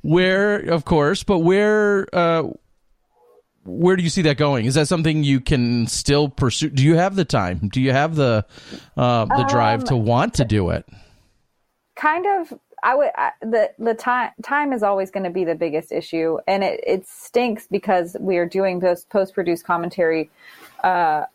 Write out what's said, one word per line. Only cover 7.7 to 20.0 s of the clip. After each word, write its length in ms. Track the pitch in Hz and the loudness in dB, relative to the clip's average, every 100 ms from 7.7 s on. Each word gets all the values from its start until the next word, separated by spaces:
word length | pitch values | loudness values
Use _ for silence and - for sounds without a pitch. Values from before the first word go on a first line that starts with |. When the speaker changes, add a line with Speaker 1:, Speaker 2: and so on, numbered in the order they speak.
Speaker 1:
Do 120 | 123 | 0
you 100 | 131 | 0
have 220 | 131 151 160 | 2 0 2
the, 300 | 135 110 - - - - - - | 2 2 -2 -12 -20 -20 -12 -2
uh, 300 | 123 120 107 | 2 2 2
the 180 | - 127 | 0 2
drive 300 | 123 110 113 | 2 2 0
Speaker 2:
Um, 60 | 226 | 0
Speaker 1:
to 80 | 131 | 0
want 360 | 110 120 190 | 2 2 0
to 120 | - 120 | 0 0
do 240 | 104 90 | 0 0
it? 180 | 82 - - - _ _ _ _ _ _ _ _ - | -4 -8 -20 -20 _ _ _ _ _ _ _ _ -4
Speaker 2:
Kind 280 | 302 330 370 | -2 0 0
of. 320 | 392 320 - _ - | -2 -4 -12 _ -4
I 120 | - | 0
would. 160 | 269 285 - | 0 0 0
I, 160 | - - | -2 -4
the, 280 | 226 220 208 - | -2 0 0 -2
the 140 | 226 | -4
time, 380 | 226 - 247 240 - | -2 -2 -2 -2 -8
time 300 | - 285 294 | -4 -2 -2
is 100 | 254 | 0
always 280 | 202 196 190 | 0 0 -2
gonna 180 | 196 185 | -4 -6
be 160 | 180 | -4
the 100 | 170 | -4
biggest 380 | 165 170 147 - | -2 -2 -4 -4
issue, 460 | - 160 165 160 160 - | -8 -4 -4 -2 -2 -2
and 180 | 196 | 0
it, 180 | 196 - - | 0 -4 -2
it 200 | 190 - | -4 -4
stinks 600 | - - - 247 220 - | -20 -4 -2 0 -4 -6
because 500 | 202 202 185 170 - | -6 0 0 0 -6
we 200 | 190 180 | -2 -2
are 80 | 170 | 0
doing 340 | 190 190 180 | 0 -2 0
post, 300 | 185 175 - | -2 -2 -2
post-produced 540 | 214 190 - 175 170 | -2 -2 -4 -4 -4
commentary, 680 | - 175 170 - | -2 -4 -4 -2